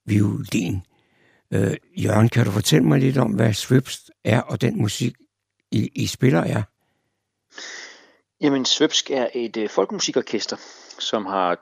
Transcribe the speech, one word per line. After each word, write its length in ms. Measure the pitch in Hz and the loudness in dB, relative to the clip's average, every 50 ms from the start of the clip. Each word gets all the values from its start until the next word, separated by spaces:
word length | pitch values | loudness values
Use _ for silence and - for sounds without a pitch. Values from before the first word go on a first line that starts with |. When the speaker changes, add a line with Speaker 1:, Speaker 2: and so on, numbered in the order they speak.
| _ | _
Speaker 1:
violin. 760 | - 107 107 104 104 107 - - 98 - - 185 170 104 95 87 _ _ _ _ _ _ _ _ _ _ _ _ _ - | 0 0 2 2 2 0 -4 -6 -4 -4 -2 -2 -2 -4 -6 -8 _ _ _ _ _ _ _ _ _ _ _ _ _ -2
Øh, 220 | - 110 107 - - - _ _ | 0 0 0 -2 -4 -10 _ _
Jørgen, 320 | 190 - 107 107 104 113 117 | -4 -2 2 4 4 4 4
kan 160 | - 117 117 | 4 2 0
du 60 | 107 | 2
fortælle 340 | 98 107 - - 156 - - | 0 0 0 2 2 4 4
mig 120 | - 147 139 | 4 4 4
lidt 180 | 135 135 131 | 2 2 2
om, 140 | 139 127 - | 2 0 0
hvad 220 | - - 120 120 104 | 2 2 2 2 0
Swepst 580 | - - - 127 135 131 - - - - - _ _ - | -2 0 2 2 2 2 0 -8 -16 -16 -20 _ _ 0
er, 180 | - 110 123 | 2 2 2
og 200 | - - 139 - | 2 -2 -4 -2
den 160 | - - 220 196 | -2 -2 0 0
musik, 340 | 117 104 - - 127 123 - _ _ _ _ _ _ _ _ _ _ _ | -2 -2 -2 -2 -4 -6 -6 _ _ _ _ _ _ _ _ _ _ _
I, 200 | - 107 - - - | -2 -2 -2 -2 -4
I 120 | - 113 | -4 -4
spiller, 340 | - - - - 127 147 - | -4 -2 0 2 2 2 2
er? 220 | - - - - 107 - _ _ _ _ _ _ _ _ _ _ _ _ _ _ _ _ _ - - - - - - - - - - _ _ _ _ _ _ _ | 0 0 -2 -2 -4 -6 _ _ _ _ _ _ _ _ _ _ _ _ _ _ _ _ _ -18 -16 -16 -16 -16 -18 -20 -20 -20 -20 _ _ _ _ _ _ _
Speaker 2:
Jamen, 240 | 151 147 139 135 123 | 0 2 2 2 0
Swepst 440 | - - - 151 156 - - - - | 0 2 2 2 2 2 -2 -2 -2
er 160 | 143 131 120 - - | -2 -2 -2 -2 -4
et, 220 | 123 120 110 - | -4 -6 -4 -4
øh, 120 | 117 107 104 | -4 -4 -2
folkemusikorkester, 840 | - - 98 - 208 180 - - - 131 113 - - 104 - - 107 - - - - - - - - - | 0 0 0 0 -2 -4 -4 -2 0 -2 -2 -2 -4 -6 -4 -6 -8 -12 -14 -18 -20 -20 -20 -20 -14 -10
som 260 | - - - 113 98 | -6 -4 -4 -4 -4
har 340 | 95 98 95 92 90 87 - | -2 -2 0 0 0 0 -2